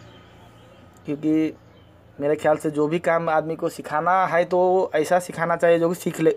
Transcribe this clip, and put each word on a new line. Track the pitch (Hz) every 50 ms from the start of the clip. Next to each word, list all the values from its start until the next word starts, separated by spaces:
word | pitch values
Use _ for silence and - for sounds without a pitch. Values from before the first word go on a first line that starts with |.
| - - - - - - - - - - - - - - - - - - - - -
क्योंकि | 156 147 147 156 156 156 156 160 151 - - - - - - - - - - - - - -
मेरे | 143 143 156
ख्याल | 151 - 151 156
से | 151 - 156
जो | 147 147 151 151
भी | 165 175
काम | - 170 165 170 165 165
आदमी | 156 156 151 160 165
को | 151 170 160
सिखाना | - - 127 - 151 151 165 175 185 190 185
है | 151 160 170 180
तो | 170 180 180 180 180 185 190 180 - -
ऐसा | 156 151 151 175 180
सिखाना | 175 - 147 160 165 170 170
चाहिए | 170 175 170 170 165
जो | 165 170
कि | 180
सीख | - - 180 165 -
ले, | 160 160 -